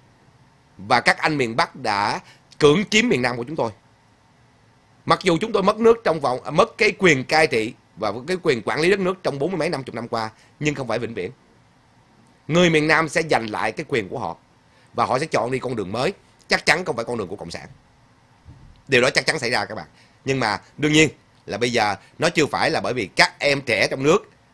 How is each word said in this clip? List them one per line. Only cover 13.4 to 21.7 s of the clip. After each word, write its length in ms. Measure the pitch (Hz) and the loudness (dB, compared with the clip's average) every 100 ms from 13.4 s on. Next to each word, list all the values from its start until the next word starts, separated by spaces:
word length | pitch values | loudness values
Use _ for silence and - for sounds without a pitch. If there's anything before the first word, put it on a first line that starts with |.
| 113 | 0
lại 220 | 98 107 | -4 -4
cái 140 | 107 151 | -6 -4
quyền 200 | 131 92 | -4 -4
của 100 | 127 | -6
họ 180 | 92 87 _ _ _ _ _ | -8 -10 _ _ _ _ _
và 100 | 113 | -4
họ 140 | 104 127 | 0 0
sẽ 80 | - | 0
chọn 240 | 123 113 | -2 -2
đi 80 | 131 | -4
con 180 | 123 120 | -4 -6
đường 160 | 92 | -6
mới, 200 | 110 147 196 _ _ - | -4 -4 -6 _ _ -4
chắc 180 | 180 - | -2 2
chắn 180 | 156 | 0
không 120 | 180 120 | 0 -6
phải 80 | |
con 140 | 117 120 | -6 -6
đường 100 | 90 | -6
của 80 | 101 | -8
Cộng 140 | 85 | -12
sản. 160 | 82 71 - _ _ _ _ _ _ - - - - - | -12 -14 -20 _ _ _ _ _ _ -20 -20 -20 -20 0
Điều 140 | 127 | 2
đó 80 | 127 | 4
chắc 160 | 151 135 | 2 0
chắn 120 | 151 | -2
xảy 120 | 117 | -2
ra 140 | 117 | -2
các 100 | 101 | -4
bạn. 120 | 107 78 _ _ _ | -8 -14 _ _ _
Nhưng 160 | 131 135 | -4 -2
mà 200 | 113 98 - - | 0 -2 -6 -4
đương 140 | 147 | 2
nhiên 160 | 151 156 - _ _ - | 4 4 0 _ _ -10
là 120 | 101 | -4
bây 140 | 123 | -2